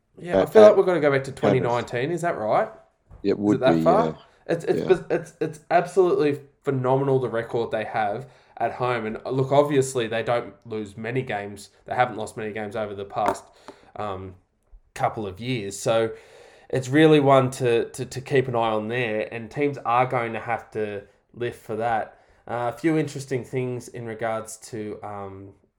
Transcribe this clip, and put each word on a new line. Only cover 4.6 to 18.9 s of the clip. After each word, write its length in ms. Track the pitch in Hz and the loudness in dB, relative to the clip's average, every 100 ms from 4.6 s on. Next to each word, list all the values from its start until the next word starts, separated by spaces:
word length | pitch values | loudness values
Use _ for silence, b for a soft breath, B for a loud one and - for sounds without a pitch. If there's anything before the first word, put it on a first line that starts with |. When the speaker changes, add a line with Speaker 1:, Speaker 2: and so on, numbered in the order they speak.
| - | -2
Speaker 1:
it's, 140 | - | -2
Speaker 2:
Yeah. 40 | - | 2
Speaker 1:
bes-, 180 | 180 - | 0 0
it's, 240 | 165 160 - | -6 -6 -8
it's 180 | 160 - - | -8 -8 0
absolutely 680 | 170 170 196 180 - 151 139 - _ | 0 2 2 4 4 0 -2 -8 _
phenomenal 560 | - 135 127 139 135 131 | -4 -2 2 2 2 0
the 80 | 120 | 0
record 440 | 113 113 120 113 | -4 -4 -4 -2
they 140 | 110 107 | -4 -4
have 440 | 113 104 113 135 b b b | -2 -2 -4 -10 b b b
at 160 | 117 | -6
home. 340 | - 123 123 110 | -2 -2 -2 -4
And, 100 | 110 - | -6 -4
uh, 60 | |
look, 200 | 127 131 | -2 2
obviously 540 | 143 147 143 131 127 110 | 4 4 2 0 -2 -4
they 160 | 113 | -4
don't 320 | 113 120 98 - | 0 -2 -2 -14
lose 320 | 117 110 104 104 | -10 -10 -8 -10
many 280 | 110 131 | -6 -4
games. 460 | 123 104 101 101 - _ - | -4 -6 -8 -14 -20 _ -8
They 100 | 98 | 0
haven't 220 | 123 104 | 0 -2
lost 200 | 107 - | -8 -8
many 140 | 107 | -8
games 240 | 107 107 110 | -6 -6 -6
over 180 | 104 | -6
the 120 | 101 98 | -8 -8
past, 380 | 120 104 - - B B B B - | -4 -2 -4 -10 B B B B -10
um, 400 | 104 95 95 90 _ _ _ - _ | -8 -8 -12 -16 _ _ _ -20 _
couple 320 | - 117 - 101 | -4 -4 -4 -10
of 140 | 92 | -8
years. 360 | 120 123 98 95 | -6 -4 -6 -6
So 360 | 123 113 113 110 B B B B B | 0 2 0 -4 B B B B B
it's 180 | 131 127 | -4 2
really 320 | 143 156 151 | 6 8 8
one 300 | 135 135 127 | 8 6 4
to, 400 | 127 123 117 - | 0 0 2 0
to, 160 | - 123 | -6 -10
to 160 | 127 | -10
keep 260 | 127 139 131 | 0 0 2
an 80 | 117 | 0
eye 140 | 113 | 0
on 200 | 110 | 0
there. 380 | 107 | -2